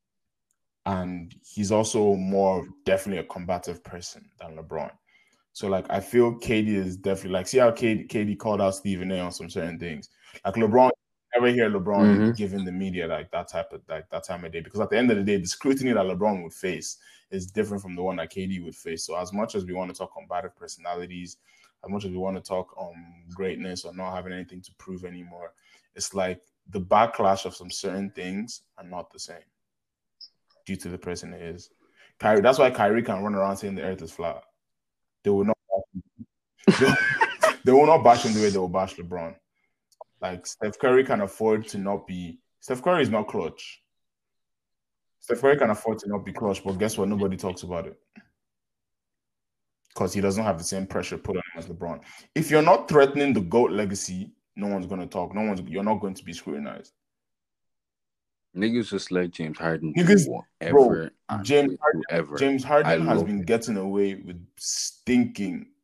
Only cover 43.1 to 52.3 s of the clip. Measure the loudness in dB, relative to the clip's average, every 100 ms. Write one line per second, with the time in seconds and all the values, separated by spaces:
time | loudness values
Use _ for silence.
43.1 | 0 -2 -4 -6 -8 -20 -20 _ _ _
44.1 | _ _ _ _ _ _ _ _ _ _
45.1 | _ -4 2 4 4 4 0 -2 -4 -4
46.1 | -6 -6 -4 -2 -2 -4 -2 -2 0 -2
47.1 | 0 -2 -2 -6 -8 -8 -8 -8 -14 _
48.1 | -20 _ _ _ _ _ _ _ _ _
49.1 | _ _ _ _ _ _ _ _ -4 -4
50.1 | 0 0 0 0 -2 -4 -6 -4 -6 -6
51.1 | -8 -6 -6 -8 -14 -14 -10 -10 -12 -16
52.1 | -20 -8